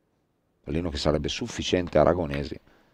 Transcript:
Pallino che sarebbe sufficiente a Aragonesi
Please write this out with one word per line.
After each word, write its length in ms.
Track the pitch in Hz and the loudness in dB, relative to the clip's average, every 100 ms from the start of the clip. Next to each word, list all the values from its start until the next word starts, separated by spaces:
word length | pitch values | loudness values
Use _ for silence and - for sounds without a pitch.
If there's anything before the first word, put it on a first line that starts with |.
| _ _ _ _ _ _ | _ _ _ _ _ _
Pallino 260 | - 76 87 | -6 -4 -4
che 80 | 73 | -2
sarebbe 320 | 76 76 76 | 0 2 0
sufficiente 680 | - 120 - 78 90 90 - | -6 -8 -8 -2 0 2 4
a 40 | |
Aragonesi 580 | 76 87 78 71 67 - _ _ _ | 6 4 0 -4 -6 -10 _ _ _